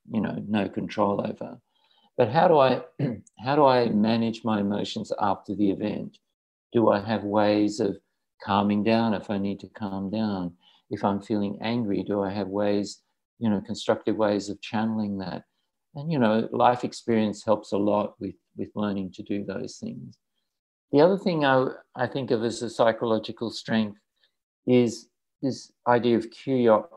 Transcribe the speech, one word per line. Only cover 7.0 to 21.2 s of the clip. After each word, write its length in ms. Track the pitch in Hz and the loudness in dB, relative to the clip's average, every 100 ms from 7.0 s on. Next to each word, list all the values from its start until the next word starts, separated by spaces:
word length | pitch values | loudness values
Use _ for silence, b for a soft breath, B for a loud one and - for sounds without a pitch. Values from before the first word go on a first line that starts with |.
have 240 | 110 107 | 0 -4
ways 560 | 101 104 104 107 104 104 | 0 2 2 2 0 0
of 160 | 101 92 _ _ _ _ | -2 -4 _ _ _ _
calming 400 | - 101 104 104 | -2 0 2 0
down 300 | 104 113 117 | 2 2 0
if 160 | 98 - | -2 -4
I 80 | 101 | -4
need 200 | 101 95 | -4 -8
to 80 | 95 | -12
calm 420 | - 107 95 98 | -12 -10 -8 -6
down? 420 | 110 107 95 87 85 b b b | -4 -4 -4 -6 -10 b b b
If 120 | 104 | -4
I'm 180 | 107 101 | -2 -2
feeling 380 | - 107 101 - | -2 -2 -2 -4
angry, 420 | 110 120 110 95 | -4 -4 -2 -2
do 180 | 92 101 | -2 -4
I 80 | 98 | -2
have 160 | 101 95 | -4 -4
ways, 520 | 98 104 104 101 - _ _ _ _ | -2 0 0 -4 -10 _ _ _ _
you 100 | 117 | -2
know, 100 | 98 | -2
constructive 560 | - 104 - 110 - 101 | -4 -6 -2 -2 0 0
ways 320 | 107 104 95 | 0 0 -4
of 120 | 95 | -10
channeling 580 | - 110 110 110 104 98 | -6 -4 -2 -2 -4 -6
that? 240 | 92 - - _ _ _ _ | -6 -10 -14 _ _ _ _
And, 180 | 147 151 | -10 -4
you 60 | 151 | 2
know, 300 | 113 110 107 | 4 2 0
life 320 | 117 120 123 | 2 4 4
experience 580 | - - - 113 107 - | -2 -8 0 2 2 -2
helps 280 | - 107 - | 0 0 0
a 60 | 101 | -2
lot 360 | 104 104 104 - | 2 0 -2 -6
with, 140 | 98 - _ - | -10 -12 _ -12
with 120 | 104 | -10
learning 380 | - 104 101 95 | -6 -4 -4 -8
to 100 | 92 | -12
do 200 | 104 101 | -8 -8
those 340 | 98 95 98 - | -6 -8 -10 -12
things. 400 | 110 - - - _ _ _ _ _ _ _ | -12 -12 -16 -20 _ _ _ _ _ _ _
The 80 | 143 | 4
other 180 | 170 | 6
thing 260 | 190 | 4